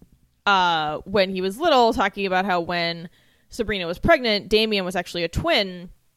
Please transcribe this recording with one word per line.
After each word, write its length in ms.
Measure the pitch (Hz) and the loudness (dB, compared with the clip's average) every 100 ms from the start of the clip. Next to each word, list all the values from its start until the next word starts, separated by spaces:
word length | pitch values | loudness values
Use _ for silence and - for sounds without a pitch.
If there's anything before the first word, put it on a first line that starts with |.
| _ _ _ _ - | _ _ _ _ 0
uh, 520 | 196 175 165 151 156 | 2 4 2 -2 -6
when 260 | - 202 190 | -2 0 0
he 100 | 190 | 0
was 180 | 190 208 | -4 0
little, 340 | 339 262 226 | 2 6 4
talking 340 | 226 202 202 196 | 2 -2 -2 -2
about 180 | 185 | 0
how 160 | 190 180 | 0 -2
when 480 | 170 175 170 170 170 _ _ _ _ | -2 -4 -4 -6 -12 _ _ _ _
Sabrina 360 | - 208 202 165 | -8 -6 -4 -6
was 140 | 180 | -2
pregnant, 480 | - 320 247 208 165 | 2 4 4 -2 2
Damien 360 | 214 220 208 | 2 2 0
was 120 | 180 185 | -2 -4
actually 260 | 180 175 | -6 -4
a 60 | 170 | -4
twin, 600 | - 339 285 196 180 175 - _ | -2 0 0 0 -6 -18 -20 _